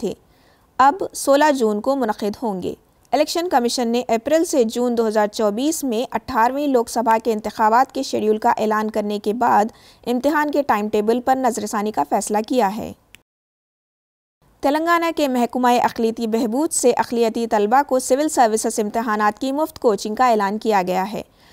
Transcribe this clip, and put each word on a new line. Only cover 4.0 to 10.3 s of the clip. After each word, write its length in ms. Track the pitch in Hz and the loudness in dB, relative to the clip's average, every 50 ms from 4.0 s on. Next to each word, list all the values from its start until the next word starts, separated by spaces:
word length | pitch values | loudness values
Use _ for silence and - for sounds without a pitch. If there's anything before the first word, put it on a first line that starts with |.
| 247 - | 0 0
अप्रैल 320 | 233 226 226 285 302 320 330 | -2 -2 0 0 2 2 2
से 180 | 330 - 285 233 | 2 2 2 2
जून 300 | 220 - 240 247 247 240 | 2 0 -2 -2 0 0
दो 100 | 226 226 | 0 0
हज़ार 220 | 220 208 226 208 208 | 0 0 0 0 0
चौबीस 540 | 208 - 220 208 202 220 269 302 320 - - | 0 -2 -2 0 0 0 -2 -2 -2 -2 -4
में 240 | 262 220 214 262 - | -4 -2 -2 -4 -4
अठारहवीं 600 | - 220 - - 269 226 220 247 262 285 294 285 | -6 -8 -8 -4 0 2 2 2 2 0 0 0
लोकसभा 500 | 269 240 233 - - 240 220 226 226 226 | 0 0 0 0 -2 -2 2 2 2 2
के 140 | - 240 | 2 0
इंतखाबात 600 | 220 214 214 214 - - 226 214 220 240 262 - | -2 -2 -4 -6 -2 0 2 4 4 4 2 2
के 120 | - 262 277 | -2 -6 -6
शेड्यूल 340 | - - 226 208 214 214 220 | -4 -4 -2 0 0 0 2
का 180 | - 233 233 - | 0 0 0 0
ऐलान 300 | 220 220 214 214 220 214 | 0 0 0 0 -2 -2
करने 300 | 214 220 208 208 208 208 | -4 -4 -4 -4 -6 -4
के 140 | - 214 214 | -4 -4 -2
बाद 360 | 247 233 247 247 208 202 233 - - - - - _ _ 226 | 0 2 4 4 4 2 0 -4 -10 -20 -20 -20 _ _ -4
इम्तिहान 420 | 240 247 240 277 | -4 0 0 0